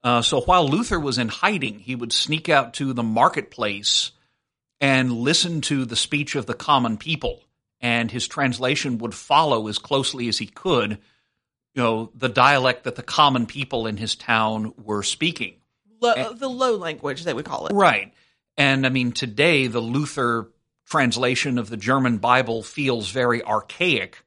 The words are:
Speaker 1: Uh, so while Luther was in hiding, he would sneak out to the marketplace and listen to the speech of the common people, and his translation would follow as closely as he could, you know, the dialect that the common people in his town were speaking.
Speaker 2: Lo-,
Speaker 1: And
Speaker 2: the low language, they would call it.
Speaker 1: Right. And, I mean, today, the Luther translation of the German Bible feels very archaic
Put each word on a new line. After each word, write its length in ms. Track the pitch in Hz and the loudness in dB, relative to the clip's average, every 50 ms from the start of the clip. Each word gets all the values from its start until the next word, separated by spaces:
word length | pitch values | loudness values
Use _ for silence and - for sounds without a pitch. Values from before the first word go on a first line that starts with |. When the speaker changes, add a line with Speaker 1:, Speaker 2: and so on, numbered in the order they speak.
| - | 2
Speaker 1:
Uh, 180 | 123 120 120 113 | 2 2 2 2
so 180 | - 151 135 | 2 0 0
while 260 | - - 180 180 160 | 2 4 4 4 4
Luther 320 | 135 143 202 233 - 202 170 | 4 0 0 0 -2 -2 -2
was 180 | 147 139 120 | -2 -2 -2
in 100 | 123 120 | -2 -2
hiding, 520 | 110 - - - 196 214 175 143 113 101 104 | -4 -2 0 0 0 0 0 -4 -6 -8 -10
he 140 | - 120 127 | -10 -10 -8
would 200 | 120 120 117 - | -8 -6 -4 -4
sneak 360 | - - - 156 156 156 147 | -4 -2 -2 -4 -4 0 4
out 240 | 151 139 131 120 - | 4 4 4 2 -6
to 180 | - 139 135 123 | -4 -4 -2 -2
the 100 | 120 117 | -2 -2
marketplace 1080 | 110 107 113 131 175 - 151 - - - - 113 104 101 98 101 - - - - - _ _ _ _ _ _ _ _ _ _ _ _ _ _ | 0 2 4 4 4 2 -2 -8 -8 -8 -4 -4 -4 -4 -4 -2 0 0 0 -2 -4 _ _ _ _ _ _ _ _ _ _ _ _ _ _
and 320 | 143 139 135 131 127 127 | 0 2 2 2 2 0
listen 500 | 120 117 120 139 170 - - 175 170 151 | -2 -2 0 0 2 2 0 -2 -2 -4
to 240 | 131 - 147 139 131 | -2 -2 -2 -2 -2
the 100 | 117 117 | -2 -2
speech 400 | 113 - - 156 147 147 - - | -4 -2 -2 -4 -4 -4 -4 -6
of 100 | 143 117 | -6 -4
the 80 | - 117 | -6 -8
common 440 | - - - 147 131 123 113 110 | -6 0 2 2 4 4 0 -2
people, 460 | 107 - 156 165 - - - - - _ _ _ _ _ _ _ _ | -4 -4 -8 -6 -4 -4 -6 -6 -8 _ _ _ _ _ _ _ _
and 280 | - 120 117 117 117 113 | -2 0 0 0 -2 -2
his 180 | 117 123 - | -4 -6 -8
translation 720 | - - - 139 131 120 110 127 127 147 143 - 139 120 110 | -6 -4 -2 -2 -2 -2 -2 -2 -2 -2 -2 -2 -4 -4 -4
would 140 | 117 117 - | -6 -8 -10
follow 540 | - - - 139 147 160 151 127 113 107 | -12 -2 2 4 4 4 4 2 0 0
as 120 | 107 101 - | -4 -6 -6
closely 480 | - - 143 135 131 - - 131 120 | -4 0 0 0 0 -2 -4 -4 -4
as 100 | 117 104 | -4 -2
he 80 | - 110 | -4 -6
could, 460 | 104 _ - - 190 160 120 107 107 107 - _ _ _ _ _ _ _ _ _ _ _ _ _ _ _ | -8 _ -6 -2 2 2 2 2 0 -4 -8 _ _ _ _ _ _ _ _ _ _ _ _ _ _ _
you 80 | 135 123 | 0 0
know, 260 | 113 113 110 117 110 _ | 0 0 0 -4 -8 _
the 140 | 117 131 127 | -4 -4 0
dialect 560 | 120 127 123 143 143 135 127 131 123 - _ | 4 6 6 6 6 6 4 2 0 0 _
that 100 | 127 123 | -8 -8
the 80 | - - | -8 -10
common 420 | - - - 151 143 131 123 117 | -4 2 4 4 6 4 2 0
people 400 | 104 - 139 135 - - 120 110 | -2 -6 -12 -8 -6 -4 -4 -4
in 120 | 110 107 | -4 -6
his 180 | 101 113 107 - | -6 -6 -6 -6
town 580 | - - - 117 113 110 110 110 110 107 110 - | -6 0 2 2 2 4 2 0 -2 -6 -8 -10
were 260 | - 104 107 104 104 98 | -14 -8 -6 -4 -4 -4
speaking. 520 | - - - 156 175 170 - 117 90 - _ _ _ _ _ _ _ _ _ | -4 -4 -2 -4 -4 -4 -6 -12 -12 -12 _ _ _ _ _ _ _ _ _
Speaker 2:
Lo-, 140 | 240 240 226 | 0 2 2
Speaker 1:
And 260 | - - 226 247 233 | 0 -2 -6 -6 -8
Speaker 2:
the 80 | 269 | -8
low 300 | 262 247 247 262 254 226 | -8 -2 0 0 0 0
language, 460 | 196 175 165 156 - - 143 135 143 170 | -2 -2 -8 -8 -6 -6 -8 -8 -4 -4
they 100 | 175 131 | -4 -4
would 120 | 120 147 | -4 -6
call 220 | - 135 - - | -6 -8 -6 -4
it. 60 | - 202 | -2 2
Speaker 1:
Right. 400 | 202 196 160 117 101 95 - _ _ _ _ _ _ _ _ _ | 6 6 6 4 4 -2 -6 _ _ _ _ _ _ _ _ _
And, 300 | - 139 139 135 135 135 | 2 2 4 4 4 2
I 40 | 131 | 2
mean, 220 | 131 131 123 120 | 2 2 0 0
today, 560 | 120 - 135 117 101 117 147 175 165 139 131 | -2 -4 -6 -6 0 2 4 4 4 4 2
the 120 | 120 110 120 | 0 -2 -2
Luther 680 | 113 113 123 143 151 143 - 143 123 120 117 113 101 - _ _ _ _ _ _ _ | -2 0 -2 -2 -2 -2 -2 -2 0 0 0 -2 -4 -8 _ _ _ _ _ _ _
translation 720 | _ - 156 135 120 113 120 - - 131 - - 147 123 | _ 0 2 2 2 2 2 0 0 0 0 -2 -2 -2
of 120 | 123 110 101 | -2 -4 -4
the 60 | 117 | -8
German 440 | 104 98 120 135 139 131 123 117 101 | -4 0 0 2 2 2 2 0 0
Bible 440 | 104 120 123 127 131 120 113 113 104 | 2 4 4 4 4 0 -4 -6 -6
feels 460 | - - - 143 131 120 117 104 95 | -10 -8 -4 -2 0 0 -2 -4 -4
very 340 | 98 131 123 123 120 120 - | -2 0 2 2 2 0 0
archaic 800 | 110 107 107 - - - - 180 180 147 104 92 - - - _ | 0 -2 -2 -2 -6 -4 -2 0 0 2 0 -2 -6 -12 -20 _